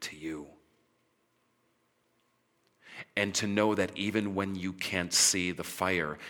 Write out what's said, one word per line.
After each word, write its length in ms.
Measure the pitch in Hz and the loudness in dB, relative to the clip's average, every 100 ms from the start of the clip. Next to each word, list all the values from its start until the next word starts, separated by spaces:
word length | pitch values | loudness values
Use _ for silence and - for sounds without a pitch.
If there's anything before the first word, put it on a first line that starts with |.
to 140 | - 76 | -12 -10
you. 320 | 80 78 73 - _ _ _ _ _ _ _ _ _ _ _ _ _ _ _ _ _ _ _ _ _ _ - - - - | -8 -8 -10 -18 _ _ _ _ _ _ _ _ _ _ _ _ _ _ _ _ _ _ _ _ _ _ -18 -16 -6 0
And 180 | 101 95 | 0 2
to 120 | 107 | 2
know 260 | 101 107 | 4 4
that 220 | 101 92 - | 4 0 0
even 400 | 98 107 104 98 | 0 0 0 0
when 200 | 98 95 | -2 -2
you 180 | 92 | -4
can't 400 | 92 - 95 85 | -4 -2 -2 2
see 380 | - - 107 90 | 4 4 4 0
the 120 | 85 | -2
fire 540 | 82 - 92 92 78 73 - | -6 -2 2 2 0 -4 -10